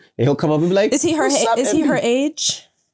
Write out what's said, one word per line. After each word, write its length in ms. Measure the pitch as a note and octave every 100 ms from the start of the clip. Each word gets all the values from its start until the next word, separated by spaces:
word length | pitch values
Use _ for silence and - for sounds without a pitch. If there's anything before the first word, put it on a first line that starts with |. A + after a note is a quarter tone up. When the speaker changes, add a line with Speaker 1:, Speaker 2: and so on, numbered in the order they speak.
| _ -
Speaker 1:
and 100 | B2
he'll 80 |
come 160 | C#3 D#3
up 100 | D3+
and 100 | F3
be 40 |
like, 180 | G3 G#3+
Speaker 2:
Is 80 | F#3+
he 100 | E4
her 160 | D#4+ C4
Speaker 1:
"What's 160 | C#4+
Speaker 2:
a-, 60 | A3+
Speaker 1:
up, 80 | A#3
Speaker 2:
is 140 | C#4
he 60 | F4
Speaker 1:
M 40 |
B?" 40 | D4
Speaker 2:
her 120 | -
age? 640 | A3+ B3+ D4 - - - - _ _